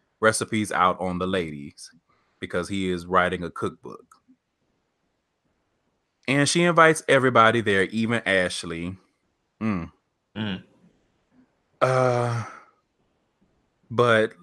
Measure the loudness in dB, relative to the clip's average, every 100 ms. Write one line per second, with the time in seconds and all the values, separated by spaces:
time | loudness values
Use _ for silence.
0 | _ -2 0 0 -2 -4 -4 0 0 0
1 | -4 -4 -4 -4 -4 -8 -16 -18 -20 _
2 | _ _ _ -16 -8 -6 -6 -4 -4 -6
3 | -2 0 0 -2 -8 -8 -10 -10 -18 -18
4 | _ _ _ _ _ _ _ _ _ _
5 | _ _ _ _ _ _ _ _ _ _
6 | _ _ -4 0 0 2 2 6 6 6
7 | 2 2 4 6 6 4 2 2 2 0
8 | -2 -2 0 0 0 -4 -10 -8 -8 -12
9 | _ _ _ _ _ -8 -4 -4 -6 _
10 | _ _ _ -10 -8 -8 -14 _ _ _
11 | _ _ _ _ _ _ _ -4 0 2
12 | 0 0 -2 -4 -8 -14 -20 _ _ _
13 | _ _ _ _ _ _ _ _ -6 0
14 | 4 4 2 -2